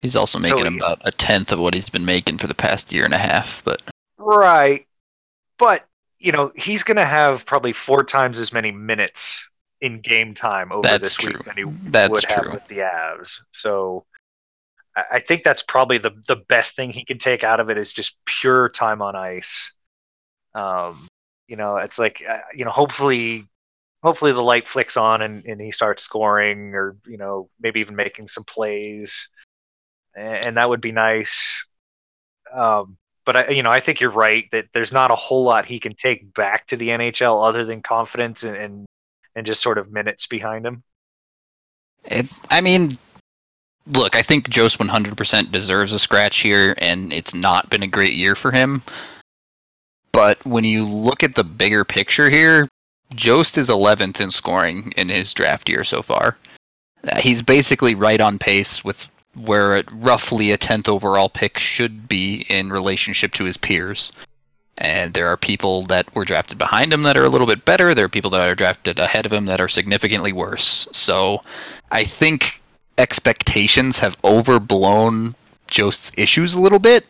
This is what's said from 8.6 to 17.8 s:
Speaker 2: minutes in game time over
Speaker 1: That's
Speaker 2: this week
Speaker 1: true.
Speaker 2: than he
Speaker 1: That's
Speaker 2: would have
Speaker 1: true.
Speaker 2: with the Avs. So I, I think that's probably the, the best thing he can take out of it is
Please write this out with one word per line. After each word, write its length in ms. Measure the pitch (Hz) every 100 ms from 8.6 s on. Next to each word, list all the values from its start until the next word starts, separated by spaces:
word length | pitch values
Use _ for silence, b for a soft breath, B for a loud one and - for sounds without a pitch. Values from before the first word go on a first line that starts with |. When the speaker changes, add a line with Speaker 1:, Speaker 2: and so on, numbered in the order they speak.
| 110
Speaker 2:
minutes 800 | 101 107 110 98 - - - - _ _ _
in 200 | 135 113
game 340 | 110 117 113 104
time 360 | 117 98 92
over 100 | 98
Speaker 1:
That's 340 | 107 104 98 -
Speaker 2:
this 100 | -
week 100 | -
Speaker 1:
true. 80 | -
Speaker 2:
than 120 | 104
he 320 | 98 76 190
Speaker 1:
That's 220 | 120 98
Speaker 2:
would 140 | 107 104
have 180 | 104
Speaker 1:
true. 80 | -
Speaker 2:
with 160 | 104 -
the 120 | 101
Avs. 600 | 95 85 80 80 78 - _
So 540 | - 110 98 95 92 _ _ _ _ _ _ _ _ _ -
I, 80 | -
I 60 | 123
think 240 | - 170
that's 180 | 165 139
probably 360 | - 131 127 123
the, 140 | 110 107 107
the 100 | 120
best 380 | _ 120 - -
thing 160 | 131
he 120 | 123
can 140 | 123 123
take 260 | - 123
out 160 | 110 113
of 100 | 110
it 80 |
is 140 | 107